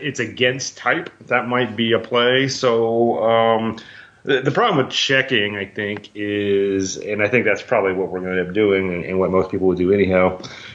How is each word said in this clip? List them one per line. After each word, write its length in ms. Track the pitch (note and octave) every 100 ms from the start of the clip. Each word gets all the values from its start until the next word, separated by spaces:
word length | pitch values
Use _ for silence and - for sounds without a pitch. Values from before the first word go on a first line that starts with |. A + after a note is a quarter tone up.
it's 160 | D3 B2+
against 580 | G#2+ F#2+ B2 C3+ - -
type, 320 | B2 D3+ F#3+ - -
that 220 | B2 A#2
might 280 | B2 A#2+ G#2+
be 180 | A2+
a 60 | A2+
play. 500 | - A#2+ A#2+ C3 C3+
So, 720 | - B2+ A#2 A2+ A#2 A#2 -
um, 560 | A2 A2+ A2+ A2+ A2+ G#2+ - - - _ -
the, 160 | C3+
the 100 | C3+
problem 340 | C#3 A#3 E3+ C3
with 80 |
checking, 640 | - - C3+ C3 A#2 G#2 G#2
I 80 | G2
think, 460 | - G2+ G#2 - G#2
is, 800 | G#2 G#2 G2+ G2 G2 G2 F#2+ D#2
and 240 | G2+ G#2
I 60 | G#2
think 160 | A#2+
that's 200 | G#2 G2
probably 300 | - A#2 G2
what 160 | F#2 F2+
we're 100 | F#2
gonna 180 | F#2 F#2
end 80 | F2
up 40 |
doing, 400 | F#2 G#2+ G2 F#2+
and, 100 | F2
and 160 | D#2+ F#2
what 120 | F#2
most 180 | F#2 F#2
people 180 | G2 F#2
will 80 | F2
do 160 | F2+
anyhow, 500 | G2+ F#2 F#2 F#2 - - - -